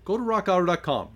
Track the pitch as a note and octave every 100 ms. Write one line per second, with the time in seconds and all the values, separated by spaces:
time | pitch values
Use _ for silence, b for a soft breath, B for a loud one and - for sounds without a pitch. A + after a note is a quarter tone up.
0 | - A3+ A#3 G#3+ G3 F#3 F3 E3+ - B2
1 | E2+